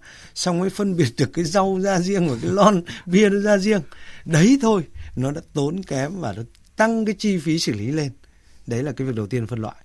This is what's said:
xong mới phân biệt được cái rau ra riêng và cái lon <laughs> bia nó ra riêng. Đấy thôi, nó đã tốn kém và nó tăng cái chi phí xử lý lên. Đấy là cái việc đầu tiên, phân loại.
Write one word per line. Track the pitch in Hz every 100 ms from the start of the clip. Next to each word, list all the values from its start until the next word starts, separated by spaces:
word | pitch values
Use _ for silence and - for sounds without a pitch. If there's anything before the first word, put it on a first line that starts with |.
| - - -
xong | - 185 175
mới | 190
phân | 190 202 170
biệt | 120 -
được | 131
cái | 170
rau | 165 196 190 185
ra | 196 185
riêng | 180 202 165
và | 117
cái | 170
lon | 190 214 185 -
<laughs> | - 180
bia | 185 208
nó | 202
ra | 208 202
riêng. | 208 202 - - - -
Đấy | - 156 208 277
thôi, | 226 202 - - - 127
nó | 131
đã | 156 -
tốn | 151 143 190
kém | 185 135 147 190
và | 120
nó | 95 120 - _ -
tăng | 226 226
cái | 214 -
chi | 214 185
phí | 160 165
xử | 165
lý | 104 113
lên. | 156 139 - - _ - - -
Đấy | 117
là | 147
cái | 127 131
việc |
đầu | 113 101
tiên, | 123 110
phân | 117
loại. | 107 -